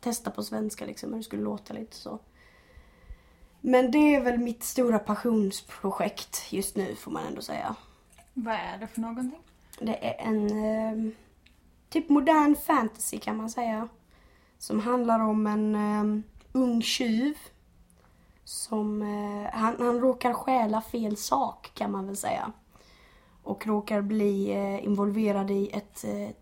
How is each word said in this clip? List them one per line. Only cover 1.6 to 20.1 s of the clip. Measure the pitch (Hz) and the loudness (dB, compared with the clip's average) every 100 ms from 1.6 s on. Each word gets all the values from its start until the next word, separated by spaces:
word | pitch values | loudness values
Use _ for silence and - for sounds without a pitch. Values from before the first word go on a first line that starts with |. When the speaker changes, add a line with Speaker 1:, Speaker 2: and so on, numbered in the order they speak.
| - | -8
Speaker 1:
lite | 214 220 - | -12 -12 -14
så. | - 220 - _ - - - - - - - - - _ - _ | -12 -14 -14 _ -20 -20 -20 -20 -20 -20 -20 -20 -20 _ -20 _
Men | - 254 254 | 4 6 6
det | 294 302 | 6 8
är | 277 | 6
väl | 247 240 | 4 2
mitt | 240 233 | 0 -4
stora | - - 240 214 | -4 2 4 4
passionsprojekt | 208 208 240 220 196 196 - - 196 - 180 - - - - | 2 -2 2 2 2 -2 -10 -6 -4 -2 -2 -4 -8 -10 -6
just | 190 196 202 | -4 -4 -4
nu, | 190 | -4
får | - - | -6 -8
man | 156 78 | -8 -6
ändå | - | -8
säga. | - 76 - - - _ _ - - | -8 -6 -6 -8 -12 _ _ -20 -14
Speaker 2:
Vad | 262 226 | -8 -4
är | 214 175 185 | -4 -4 -8
det | 214 | -8
för | - | -6
någonting? | 226 233 254 320 - _ - - | -6 -4 -6 -8 -18 _ -20 -8
Speaker 1:
Det | 220 214 233 | -6 -4 -4
är | - - | -4 -2
en, | 214 208 214 | 0 0 0
ehm, | 214 220 220 220 220 220 - _ - _ _ _ - | 0 0 -2 -2 -4 -6 -16 _ -20 _ _ _ -6
typ | 320 311 | -2 4
modern | 285 269 311 294 294 | 6 8 6 6 4
fantasy | - 285 226 - - 214 | 4 2 2 -2 -6 -6
kan | 214 220 | -4 -4
man | 226 | -4
säga. | 240 233 214 233 - _ _ - _ _ _ | -4 -4 -4 -6 -12 _ _ -20 _ _ _
Som | - 214 | -4 -2
handlar | 220 247 233 226 | 2 2 4 4
om | 220 214 208 | 4 2 2
en, | 214 214 | 2 2
ehm, | 208 208 208 208 214 214 - - | 2 2 2 2 0 -4 -14 -4
ung | 262 247 233 | 0 2 2
tjuv. | 220 - 240 220 277 302 - - _ - - _ - _ - _ | 0 0 2 2 2 -2 -10 -20 _ -20 -20 _ -20 _ -20 _
Som, | - - - 220 214 208 | -14 -10 -4 -2 0 0
eh, | 208 208 208 208 208 226 | -2 -2 -4 -6 -6 0
han, | 220 240 | 0 2
han | 240 240 | 0 2
råkar | 262 | 2